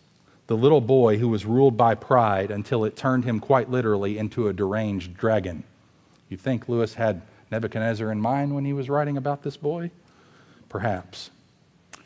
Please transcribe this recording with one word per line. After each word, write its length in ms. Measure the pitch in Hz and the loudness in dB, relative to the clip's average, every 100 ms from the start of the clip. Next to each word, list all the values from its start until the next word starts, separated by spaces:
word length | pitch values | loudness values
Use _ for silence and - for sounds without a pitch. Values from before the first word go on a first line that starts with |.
| _ _ _ _ - | _ _ _ _ -4
the 100 | 113 | 2
little 240 | 131 151 | 6 6
boy 380 | 113 131 117 107 | 4 4 6 4
who 100 | 120 | 2
was 160 | 107 104 | 0 0
ruled 320 | 123 139 113 | 4 4 4
by 160 | 117 | 2
pride 560 | 107 - 127 110 98 101 | 2 2 4 4 2 -2
until 340 | 104 104 120 | -4 -2 -2
it 140 | 107 - | -2 -2
turned 280 | 131 127 117 | -2 0 0
him 140 | 110 | -2
quite 300 | - 131 120 | 2 2 2
literally 480 | 127 113 101 101 107 | 0 0 0 0 -4
into 300 | 107 123 107 | -4 -2 -2
a 60 | |
deranged 640 | 92 98 107 107 98 90 87 | 0 -2 -2 -2 -4 -8 -4
dragon. 480 | 113 107 90 78 - _ _ _ _ _ - | 0 0 -2 -8 -14 _ _ _ _ _ -16
You 60 | 92 | -8
think 320 | 135 120 - | -4 -4 -2
Lewis 280 | 117 110 - | -2 -2 0
had 260 | 110 90 - - - | -2 -2 -8 -20 -8
Nebuchadnezzar 640 | 110 110 113 113 110 110 | -6 -4 -4 -2 -2 -4
in 80 | 107 | -2
mind 340 | 110 139 143 | -2 -2 -2
when 120 | 143 139 | -4 -4
he 80 | |
was 160 | 139 131 | -4 -2
writing 260 | 143 147 139 | -2 -2 -2
about 260 | 139 139 | -4 -6
this 140 | 147 - | -8 -6
boy? 340 | 147 170 170 - _ _ _ _ _ _ - | -6 -6 -8 -12 _ _ _ _ _ _ -12
Perhaps. 640 | 104 110 92 90 - - _ _ _ _ _ _ - | -6 -4 -4 -8 -18 -20 _ _ _ _ _ _ -20